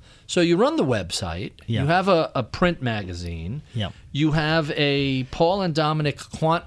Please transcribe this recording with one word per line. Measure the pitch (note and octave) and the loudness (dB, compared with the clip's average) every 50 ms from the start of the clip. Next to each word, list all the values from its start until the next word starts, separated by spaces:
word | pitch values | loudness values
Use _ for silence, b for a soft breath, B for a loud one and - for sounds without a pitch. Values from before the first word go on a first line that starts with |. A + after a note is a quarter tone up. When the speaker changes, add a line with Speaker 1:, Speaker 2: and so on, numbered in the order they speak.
| b b b b b b | b b b b b b
Speaker 1:
So | - F3+ | 0 2
you | F3 E3+ E3+ | 4 4 4
run | F3 A#3 D4 E4 | 4 4 2 2
the | D#4 G#3 | 2 2
website, | C3+ A#2+ G#2 F2+ E2 - - - E2+ E2 F2 A2 C#3+ - - - | 2 0 0 -2 -4 -6 -6 -6 -6 -6 -6 -8 -10 -12 -10 -6
Speaker 2:
Yeah. | - A#2 G#2+ C#3 | -4 -2 0 2
Speaker 1:
you | C#3+ | 2
have | E3+ F#3 F#3 | 2 2 4
a, | G3+ F#3+ D#3+ D3+ - - | 4 4 2 2 0 -2
a | C#3 A#2+ | -4 -6
print | - - - F3+ F3 E3+ E3 | -4 -2 0 2 2 2 0
magazine, | C3 A#2+ A2+ G#2+ G2 F2+ F2 F2 F2 F2 E2+ E2 E2 F2 A#2+ D3+ - - - | -2 -2 -2 -4 -4 -6 -8 -8 -8 -8 -8 -8 -8 -8 -8 -10 -10 -8 -6
Speaker 2:
Yeah. | A#2 G#2 F2+ - b b b - | -6 -6 -6 -8 b b b -2
Speaker 1:
you | C#3 D3+ D#3 | 0 0 2
have | D3 D#3+ D3+ D3+ D#3+ E3 D#3 C#3+ D3+ | 2 2 0 2 2 0 0 0 0
a | C3 D3 C#3+ C#3 C#3+ C#3 C#3 C3+ C3 B2+ - - | 0 0 2 2 2 0 0 0 -2 -4 -4 -2
Paul | - E3 E3 F#3+ G3+ F#3+ | 0 2 2 2 2 0
and | F3+ D3 | 0 0
Dominic | D#3+ D#3 D3+ D#3 D#3 D3+ C#3+ - - | 0 0 0 0 0 0 -2 -4 -6
Quant | - - - - D#3 D#3+ E3 E3+ - | -10 -12 -6 -2 0 0 0 0 -2